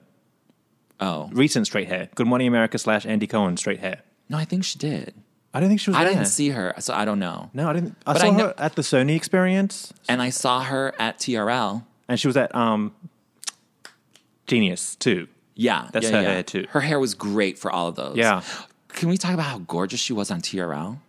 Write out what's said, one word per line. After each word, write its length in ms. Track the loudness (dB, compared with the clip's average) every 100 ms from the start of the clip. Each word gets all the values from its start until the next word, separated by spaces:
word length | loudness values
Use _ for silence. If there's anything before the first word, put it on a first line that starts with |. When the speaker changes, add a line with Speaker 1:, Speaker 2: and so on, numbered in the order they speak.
| _ _ _ _ _ _ _ _ _ -6
Speaker 1:
Oh. 300 | -4 -4 -4
Speaker 2:
Recent 340 | 2 2 2 -2
straight 220 | -4 -4
hair. 200 | -6 -6
Good 120 | -2 2
Morning 220 | 2 2
America 300 | 2 2 0
slash 260 | 0 0
Andy 220 | 0 -2 0
Cohen 300 | 0 0 0
straight 240 | -4 -4
hair. 200 | -6 -8 _ _ -8
Speaker 1:
No, 80 | -6
I 60 |
think 200 | -4 -4
she 140 | -4 -6
did. 360 | -6 -6 -8 -16 -20 _ _
Speaker 2:
I 60 | 0
don't 100 | 2
think 100 | 4
she 80 | 4
was 60 | 4
Speaker 1:
I 80 |
Speaker 2:
there. 80 | 4
Speaker 1:
didn't 140 | 4 2
see 220 | 2 0
her, 240 | 0 -2 -4
so 140 | -4
I 140 | -2 0
don't 120 | 0
know. 300 | -2 -6 -10
Speaker 2:
No, 160 | -4 -2
I 20 |
didn't. 240 | 0 -4 -4 0
I 60 |
Speaker 1:
But 80 | 4
Speaker 2:
saw 60 | 6
Speaker 1:
I 40 |
kn- 80 | 6
Speaker 2:
her 140 | 4 0
at 180 | -2 -2
the 60 |
Sony 340 | 2 4 4 2
Experience. 760 | 2 2 4 4 2 -2 -16 -8 -2
Speaker 1:
And 140 | 0
I 80 | 0
saw 340 | 0 2 2
her 320 | 0 -2 -2 -2
at 200 | -2 -2
T 180 | -2 0
R 100 | 2
L. 380 | 2 0 -2 -8 _ -4
Speaker 2:
And 140 | 0
she 60 | 2
was 100 | 2
at, 180 | 2
um, 380 | 2 2 2 -2 -8 -20 _ _ _ -16 -16 _ _ -20 _ _ _ _ _ 0
Genius, 480 | 2 2 0 -6 -4
too. 300 | 0 0 -4 _ _
Speaker 1:
Yeah, 340 | -2 0 0 -2
Speaker 2:
That's 140 | -2 2
Speaker 1:
yeah, 60 | 2
Speaker 2:
her 60 |
Speaker 1:
yeah. 60 | 2
Speaker 2:
hair, 100 | 0
too. 240 | -2 -6 -2
Speaker 1:
Her 120 | -2
hair 200 | 0 0
was 140 | 0
great 440 | -2 -2 0 0 -2
for 120 | -4
all 160 | -2 -2
of 60 | -4
those. 200 | -4 2
Speaker 2:
Yeah. 260 | 2 2 -2 -12 -16 _ _
Speaker 1:
Can 200 | -4 0
we 80 | 0
talk 160 | 0
about 140 | -2 -4
how 120 | -8
gorgeous 400 | -6 -4 -4 -4
she 120 | -4
was 180 | -2 -2
on 120 | -4
T 180 | -4 -4
R 120 | -4
L? 260 | -4 -6 -10